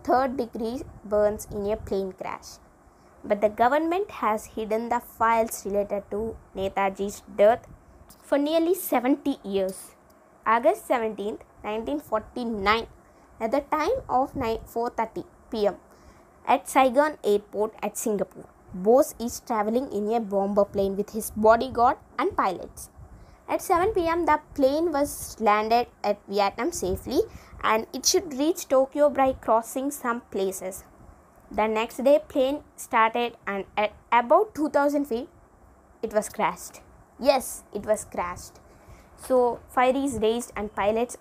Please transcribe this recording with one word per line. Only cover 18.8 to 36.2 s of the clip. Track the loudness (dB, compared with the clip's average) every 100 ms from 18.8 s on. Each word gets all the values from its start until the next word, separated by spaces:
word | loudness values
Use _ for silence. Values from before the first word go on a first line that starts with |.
| 4 6 4 0
is | -10 -10
traveling | -6 -2 0 -2 -2
in | -4 -2
a | -2
bomber | -2 -2 0 2
plane | 2 2 -2 -2
with | -6
his | -6 -8
bodyguard | 2 6 6 4 2 2 2 -6 -4
and | -4 0
pilots. | -2 -2 -10 -16 -20 -20 -20 -20 -20 -16 -6
At | -4
seven | 0 2 2
P | 0 0
M, | 0 2
the | 2 0
plane | 0 2 4 0
was | 0 -2 -4 -12 -2
landed | 2 2 4 2 0 _
at | -4 -4 -2
Vietnam | 0 0 0 -4
safely | -4 -4 -4 -4 -2 -2 -4 -20 -6
and | 0 0 -2
it | -4
should | 0 0 0
reach | -2 -2 -2 2
Tokyo | 2 4 4 2
by | 4 2
crossing | 0 2 2 2 -4 -6
some | -4 -4 -4 -4
places. | -4 -4 -4 -8 -12 -16 -20 -20 -20 _ _ -10
The | -2 0
next | 0 -4 0
day, | 4 4 2
plane | 0 0 0 -8 -18
started | -2 2 2 2 -4 -6 -8
and | -8 -6 -2
at | -4 -4 0
about | 2 6 4 4
two | -2 0
thousand | 2 2 0 -2
feet, | -6 -8 -16 -20 _ _ _ _ _
it | -4
was | -2